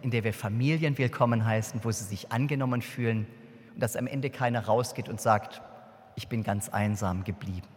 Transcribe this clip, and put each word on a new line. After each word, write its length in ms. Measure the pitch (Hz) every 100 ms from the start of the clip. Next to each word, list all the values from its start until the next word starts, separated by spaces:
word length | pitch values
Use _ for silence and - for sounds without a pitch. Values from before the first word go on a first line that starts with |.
in 80 | 127
der 120 | 117
wir 120 | 110 104
Familien 640 | 107 107 135 160 156 139
willkommen 440 | 127 - 120 117
heißen, 360 | 113 110 110 -
wo 60 | 113
sie 140 | 110
sich 280 | 98 95 -
angenommen 520 | 113 143 143 131 123
fühlen 420 | 117 - 120 110 107 - - - -
und 60 | -
dass 160 | 117 -
am 100 | 127
Ende 240 | 135 135
keiner 340 | - 123 120
rausgeht 460 | 101 107 120 - 113
und 100 | 110
sagt, 440 | 117 107 - - - - - - - -
„Ich 120 | -
bin 160 | 117
ganz 260 | 110 104 -
einsam 540 | 101 104 104 98 90
geblieben.“ 440 | 95 95 - 90 -